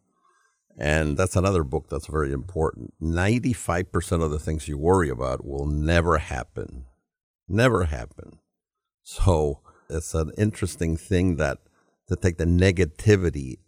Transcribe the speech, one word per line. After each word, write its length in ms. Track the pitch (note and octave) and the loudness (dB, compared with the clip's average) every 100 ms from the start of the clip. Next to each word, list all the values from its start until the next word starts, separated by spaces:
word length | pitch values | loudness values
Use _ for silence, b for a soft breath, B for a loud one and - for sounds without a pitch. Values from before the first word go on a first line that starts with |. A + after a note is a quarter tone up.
| _ _ _ _ _ _ _ - | _ _ _ _ _ _ _ -6
And 380 | C#2+ D#2 D2+ D2 | 0 0 0 0
that's 180 | F#2 G2 | 0 2
another 280 | F#2+ F#2 | 2 2
book 240 | C#2 D2+ - | 0 -4 -6
that's 200 | C#2+ - | -10 -6
very 240 | D2+ C#2+ | -4 -2
important. 640 | C2+ F2 E2+ D#2+ - A1+ - | -4 -6 -2 -2 -4 -12 -8
Ninety-five 920 | D#2+ E2+ F#2+ A#2+ B2+ A2+ - F2 F2+ | -2 0 2 2 0 -2 -2 -2 -2
percent 320 | F2+ - F2 | -4 -2 0
of 80 | D#2+ | 0
the 80 | D2 | -2
things 280 | E2 D#2 - | -4 -4 -6
you 120 | C#2+ | -2
worry 300 | D#2+ F#2+ D2+ | 4 4 2
about 360 | A#1+ C2 B1+ - | -2 -4 -4 -6
will 220 | C#2 D2 | -6 -2
never 500 | D2 D2+ E2+ E2 D#2 | 0 2 4 4 2
happen. 680 | - B1+ A#1 - G1+ B1 B1 _ _ _ _ _ - | 0 -8 -8 -10 -12 -12 -20 _ _ _ _ _ -2
Never 360 | G2 B2+ G#2+ | 2 4 4
happen. 560 | E2+ C2 A#1 - - - _ _ _ _ _ _ | 0 -4 -10 -14 -20 -20 _ _ _ _ _ _
So 580 | - - F#2+ E2 D2 C#2+ b b - | -10 0 2 4 2 -4 b b -8
it's 280 | D#2+ - D#2+ | -8 -4 -2
an 160 | D#2+ - | -2 0
interesting 640 | G#2+ - F#2 - E2 D#2+ | 0 0 -6 -2 -2 -2
thing 380 | - F#2 F#2 D2+ | -2 0 2 0
that 240 | D2 - _ _ _ _ - | -2 -4 _ _ _ _ -6
to 80 | F2+ | -2
take 200 | F#2+ F2 | 0 2
the 80 | E2 | 2
negativity 1120 | F2 F#2+ F2+ E2 - G#2+ G2+ F2 C#2+ C2 - | 4 4 4 0 0 4 4 4 -4 -8 -12